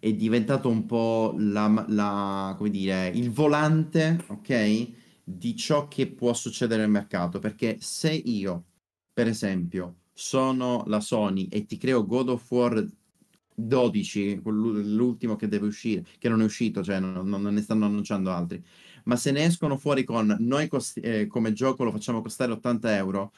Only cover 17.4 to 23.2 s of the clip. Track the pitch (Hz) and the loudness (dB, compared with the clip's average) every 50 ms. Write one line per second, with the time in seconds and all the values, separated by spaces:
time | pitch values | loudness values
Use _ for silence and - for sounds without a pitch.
17.4 | 101 104 101 104 104 - 113 107 107 104 104 104 101 - 107 98 95 92 92 87 | -2 0 0 0 0 0 0 2 2 2 0 -2 -2 -2 -2 -2 0 0 -2 -2
18.4 | 87 85 - - - _ - - - - - - - 117 123 120 - 139 135 143 | -4 -4 -6 -10 -12 _ -20 -20 -20 -20 -20 -10 -2 0 0 0 2 0 2 2
19.4 | 151 170 170 175 - 147 139 135 - 147 143 135 131 - 113 117 110 107 107 104 | 2 2 2 2 0 -2 -2 -2 0 0 2 2 0 0 0 2 4 2 2 2
20.4 | 113 120 131 143 156 160 - 135 - - - - - 117 113 107 107 104 - 127 | 2 0 2 0 0 0 -2 -4 -4 -4 -8 -6 -4 -2 0 0 -2 0 0 0
21.4 | 113 110 107 104 127 131 127 - 131 117 - 107 - - 120 110 110 113 - - | 0 0 0 2 2 0 2 2 0 -2 -2 -2 -4 -2 -2 -2 -4 -6 -4 -2
22.4 | 131 120 113 107 - 123 120 110 110 113 107 98 95 95 95 98 | -2 -2 -2 -2 -2 -2 -2 0 2 0 0 2 0 0 -2 -2